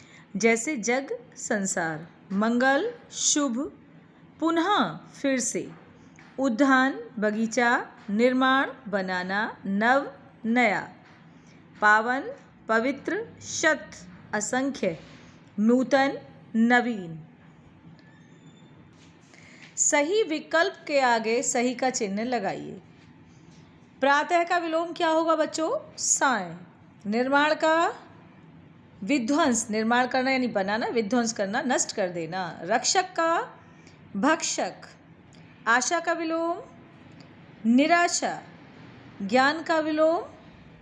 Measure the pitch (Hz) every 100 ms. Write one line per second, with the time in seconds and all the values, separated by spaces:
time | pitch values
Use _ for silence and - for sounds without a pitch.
0 | - - - 196 226 226 302 294 202 254
1 | 277 494 - - - 214 190 - 165 156
2 | 170 - - 196 220 240 262 277 440 -
3 | - - - 302 285 226 349 - - -
4 | - - - - 320 330 339 403 196 156
5 | - - 277 262 - 180 147 - - -
6 | - - - - 269 220 277 262 262 370
7 | 466 - 214 208 226 247 240 262 - -
8 | - 202 247 254 262 262 320 - 208 196
9 | 185 185 185 196 233 - 196 196 226 269
10 | - - - - 220 233 233 175 151 -
11 | - - - - - - - - 208 214
12 | 226 262 403 554 - - - 220 240 277
13 | - 359 466 - - - 320 294 - -
14 | - - - 214 208 254 269 247 196 165
15 | - - - - - - 214 247 254 269
16 | 269 427 - - - 226 233 247 233 220
17 | 175 160 156 - - - - - - -
18 | - - - - - - - - - -
19 | - - - - - - - - - 294
20 | 294 415 381 302 - 320 370 370 - 285
21 | 254 226 220 233 277 254 247 247 262 247
22 | 208 196 233 247 190 147 147 170 - -
23 | - - - - - - - - - -
24 | 269 285 294 339 339 359 330 320 339 330
25 | 330 320 330 311 311 320 320 571 - -
26 | - - 294 233 175 170 - - - -
27 | 196 220 254 277 302 311 320 320 359 494
28 | - - - - - - - - - -
29 | 196 285 226 285 320 233 - 214 220 240
30 | 254 262 254 262 247 202 190 214 349 262
31 | 208 247 226 226 196 233 247 262 - -
32 | 185 175 160 185 175 151 170 226 - 392
33 | 370 - 330 339 508 - - - - -
34 | - 202 254 330 - - 202 - - -
35 | - - - - - - - 233 247 339
36 | 339 330 330 330 330 359 523 - - -
37 | - - - - - - 220 240 302 339
38 | 349 - 240 156 - - - - - -
39 | - - 196 240 269 320 320 320 311 311
40 | 320 339 554 - - - - -